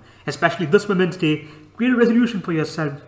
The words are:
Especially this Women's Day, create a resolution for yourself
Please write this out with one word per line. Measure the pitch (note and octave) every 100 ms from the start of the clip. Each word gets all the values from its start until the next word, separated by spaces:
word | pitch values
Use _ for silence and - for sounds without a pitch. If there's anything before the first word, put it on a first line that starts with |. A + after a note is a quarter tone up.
| - - -
Especially | C#3 E3+ - D#3
this | G3 G3+
Women's | F#3 F3+ -
Day, | D#3 D3+ - - - -
create | A#3+
a | A#3+
resolution | A3+ A3+ B3 F#3+
for | E3
yourself | D#3+ D3+ - D3+ C#3